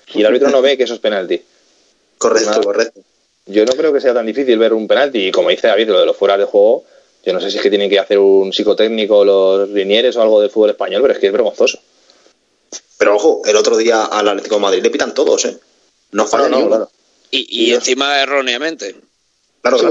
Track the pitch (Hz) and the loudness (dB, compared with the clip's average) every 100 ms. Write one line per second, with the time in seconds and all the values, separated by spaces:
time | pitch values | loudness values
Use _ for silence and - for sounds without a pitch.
0 | _ - 107 123 139 135 135 131 117 113 | _ 0 2 2 2 2 2 0 -2 -2
1 | 110 104 90 87 - _ _ _ _ _ | -4 -4 -4 -6 -8 _ _ _ _ _
2 | _ _ 117 110 110 107 101 101 95 - | _ _ 0 0 0 -2 -2 -2 -4 -6
3 | _ _ _ _ - 101 110 131 156 139 | _ _ _ _ -4 0 0 0 0 0
4 | 135 120 113 110 135 113 113 113 107 104 | 0 -2 -2 -4 0 2 2 0 0 0
5 | 143 123 95 101 87 90 117 104 110 90 | 0 -2 -2 -2 0 0 0 0 2 2
6 | 85 - 98 98 101 104 104 127 - _ | 2 0 0 0 0 2 2 2 -4 _
7 | _ _ - 92 98 101 101 101 101 98 | _ _ -6 -4 -4 -2 -2 0 0 0
8 | 92 101 98 98 95 92 107 101 110 113 | 2 2 4 4 2 -2 -2 0 0 -2
9 | 104 104 101 98 95 95 101 104 95 107 | 0 2 4 2 2 0 -2 -2 0 0
10 | 123 120 110 107 104 113 107 104 95 98 | 0 0 2 2 2 2 0 0 -4 0
11 | 131 - 98 101 110 - 113 - _ _ | 0 0 0 0 -2 0 -2 -2 _ _
12 | _ _ _ _ _ _ _ - _ _ | _ _ _ _ _ _ _ -20 _ _
13 | 104 104 160 104 107 107 107 113 113 110 | 0 2 2 0 0 0 2 0 2 0
14 | 107 104 104 101 101 107 101 95 127 143 | 0 -2 -2 -2 -4 -2 0 0 0 -2
15 | 131 - 151 113 123 - _ _ _ _ | -4 -2 0 0 -2 -8 _ _ _ _
16 | _ 101 107 117 139 131 147 113 101 _ | _ -4 -2 0 0 0 0 -2 -4 _
17 | _ _ _ - - 117 117 120 120 131 | _ _ _ -8 -8 -2 0 0 -2 -2
18 | 139 143 135 139 127 120 156 160 101 - | -2 -2 -2 -2 -2 -4 -6 -8 -12 -14
19 | _ _ _ _ _ _ 123 127 113 | _ _ _ _ _ _ -2 0 0